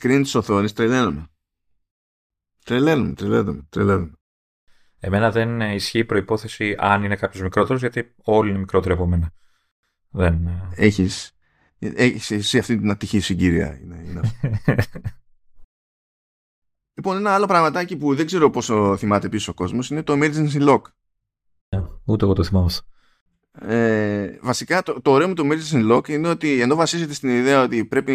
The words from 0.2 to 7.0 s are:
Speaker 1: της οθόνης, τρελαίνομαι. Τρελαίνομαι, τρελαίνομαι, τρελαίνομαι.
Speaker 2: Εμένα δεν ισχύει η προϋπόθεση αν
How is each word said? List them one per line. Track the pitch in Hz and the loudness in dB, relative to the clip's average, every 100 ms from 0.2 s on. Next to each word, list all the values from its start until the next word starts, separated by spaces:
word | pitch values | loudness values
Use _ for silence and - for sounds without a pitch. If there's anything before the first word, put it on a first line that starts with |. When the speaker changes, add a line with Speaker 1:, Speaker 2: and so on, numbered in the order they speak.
Speaker 1:
της | 139 123 | 0 -2
οθόνης, | 107 101 104 | 0 0 0
τρελαίνομαι. | - 113 127 117 73 80 _ _ _ _ _ _ _ _ _ _ _ _ _ - | -2 0 0 -2 -4 -12 _ _ _ _ _ _ _ _ _ _ _ _ _ -4
Τρελαίνομαι, | 120 147 156 92 | 2 4 2 0
τρελαίνομαι, | 67 98 117 101 71 71 | -4 0 0 0 -4 -8
τρελαίνομαι. | - 101 95 85 - _ _ _ _ _ _ _ _ | -2 2 2 -2 -12 _ _ _ _ _ _ _ _
Speaker 2:
Εμένα | 95 98 113 | -2 0 2
δεν | 107 113 117 | 0 -2 -2
ισχύει | 107 101 - 113 | -4 -4 -4 -2
η | 113 | 0
προϋπόθεση | 107 98 110 107 - 107 104 | -2 -2 -4 -6 -8 -6 -2
αν | 101 101 | 2 2